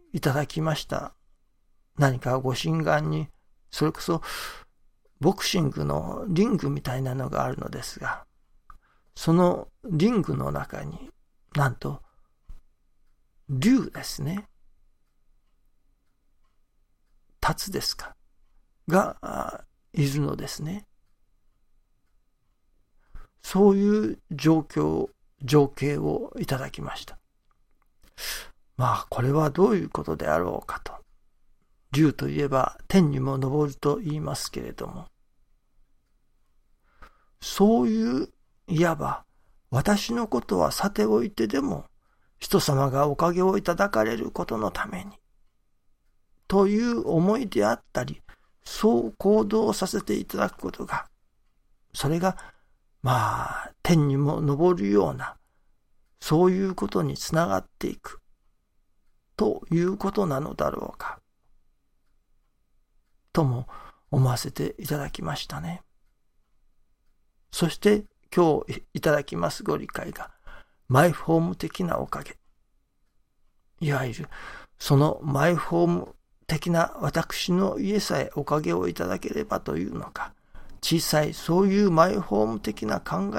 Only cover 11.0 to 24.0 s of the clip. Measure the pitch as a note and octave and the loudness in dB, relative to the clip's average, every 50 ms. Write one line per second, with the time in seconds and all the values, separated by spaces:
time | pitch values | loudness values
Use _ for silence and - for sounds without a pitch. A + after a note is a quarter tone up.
11 | - - - _ _ _ _ _ _ _ - D3 C#3+ C3+ A#2+ - - C#3 C#3 - | -16 -18 -20 _ _ _ _ _ _ _ -2 0 0 0 0 -4 -8 -8 -8 -8
12 | - - _ _ - _ _ _ _ - - - - _ _ _ _ _ _ _ | -14 -20 _ _ -20 _ _ _ _ -18 -18 -18 -18 _ _ _ _ _ _ _
13 | _ _ _ _ _ _ _ _ _ - C#3 B2+ C3+ G#3+ C4 B3+ - - - - | _ _ _ _ _ _ _ _ _ -6 -2 2 4 6 6 6 4 0 -6 -10
14 | C3+ - - - C#3 C#3+ F3+ G3+ G#3 - _ _ _ - _ _ _ _ _ _ | -10 -10 -8 -6 -6 -6 -6 -6 -8 -12 _ _ _ -20 _ _ _ _ _ _
15 | _ _ _ _ _ _ _ _ _ _ _ _ _ _ _ _ _ _ _ _ | _ _ _ _ _ _ _ _ _ _ _ _ _ _ _ _ _ _ _ _
16 | _ _ _ _ _ _ _ _ _ _ _ _ _ _ _ _ _ _ _ _ | _ _ _ _ _ _ _ _ _ _ _ _ _ _ _ _ _ _ _ _
17 | _ _ _ _ _ _ _ - - - D#3 - - - F#3+ - - - - - | _ _ _ _ _ _ _ -4 -4 -2 -2 -2 -6 -6 -6 -4 -4 -4 -6 -6
18 | - - - _ _ _ _ _ _ _ _ _ _ _ _ _ - - D#3+ F#3+ | -10 -16 -16 _ _ _ _ _ _ _ _ _ _ _ _ _ -4 0 2 2
19 | - - - - - - - - - - - - - - _ _ _ _ - - | 2 2 -2 -8 -10 -10 -8 -6 -6 -8 -8 -12 -14 -18 _ _ _ _ -2 0
20 | C#3+ C#3 C3+ D3 C#3+ C#3+ C#3+ - - - - - D3+ D#3 F#3 G#3 - _ _ _ | 0 2 2 0 -2 -2 -2 -6 -6 -8 -8 -8 -8 -8 -8 -10 -12 _ _ _
21 | _ _ _ _ _ _ _ _ _ _ _ _ _ _ _ _ _ _ _ _ | _ _ _ _ _ _ _ _ _ _ _ _ _ _ _ _ _ _ _ _
22 | _ _ _ _ _ _ _ _ _ _ _ _ _ _ _ _ _ _ _ _ | _ _ _ _ _ _ _ _ _ _ _ _ _ _ _ _ _ _ _ _
23 | _ _ - - - - _ _ - - - F#3 G3+ G#3 G3 G3 G3+ G#3 G#3 G#3+ | _ _ -16 -16 -16 -16 _ _ -10 -2 4 6 8 8 8 6 6 4 4 2